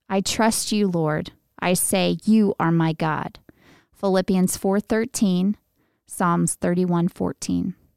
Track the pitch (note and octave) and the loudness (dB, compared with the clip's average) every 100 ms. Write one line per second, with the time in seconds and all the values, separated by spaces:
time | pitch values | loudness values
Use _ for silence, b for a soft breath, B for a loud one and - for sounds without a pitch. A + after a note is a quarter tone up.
0 | - G3 G3 - A3+ A3 - G#3+ G3+ E3+ | -4 -4 -2 0 0 0 -2 0 0 0
1 | D#3 D3+ F3+ - _ - E3+ F3+ - F#3+ | -2 -2 -6 -14 _ -6 -2 0 0 0
2 | F3+ F3 - A3 G3+ - E3 E3 E3 D#3+ | 0 0 2 4 4 0 0 2 2 0
3 | D#3+ C#3+ - - _ b b b b - | -4 -4 -8 -14 _ b b b b -6
4 | G3+ F#3+ F#3 F#3 F#3 - G3 G3 - A3 | 0 0 2 2 0 0 -2 -2 0 -2
5 | A#3 - G3+ F3+ F#3+ G#3+ _ _ _ _ | -2 -2 0 2 0 -4 _ _ _ _
6 | - - F3+ E3+ E3+ - F3+ F3 F3+ E3+ | -14 -2 0 2 0 -2 -2 0 0 0
7 | F3 - F#3 - - F3+ F#3 - _ | 0 -2 -6 -6 -4 -4 -4 -8 _